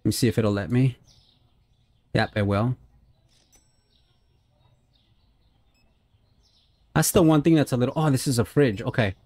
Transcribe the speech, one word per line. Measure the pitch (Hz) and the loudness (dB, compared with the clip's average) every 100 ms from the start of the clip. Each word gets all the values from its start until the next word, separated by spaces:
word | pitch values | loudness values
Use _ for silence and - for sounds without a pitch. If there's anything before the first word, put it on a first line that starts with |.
Let | - | -4
me | |
see | 107 120 | -2 -2
if | 107 | 0
it'll | 110 | -2
let | 101 98 | -2 -2
me. | 123 131 123 _ _ _ _ _ _ _ _ _ _ _ | 0 0 -2 _ _ _ _ _ _ _ _ _ _ _
Yep, | - 110 - | -4 -4 -2
it | 101 | -2
will. | 101 117 127 _ _ _ _ _ _ _ _ _ _ _ _ _ _ _ _ _ _ _ _ _ _ _ _ _ _ _ _ _ _ _ _ _ _ _ _ _ _ _ _ _ | 0 -2 -4 _ _ _ _ _ _ _ _ _ _ _ _ _ _ _ _ _ _ _ _ _ _ _ _ _ _ _ _ _ _ _ _ _ _ _ _ _ _ _ _ _
That's | - 160 | -2 0
the | 220 | 2
one | 165 156 | 4 4
thing | 143 | 4
that's | 160 135 | 2 2
a | 123 | -2
little... | 123 | -2
Oh, | 160 156 | -2 0
this | 131 - | 0 -2
is | 120 | -2
a | 107 | -2
fridge. | - 143 98 | 0 0 0
Okay. | 127 - 104 95 | -6 -2 -2 -4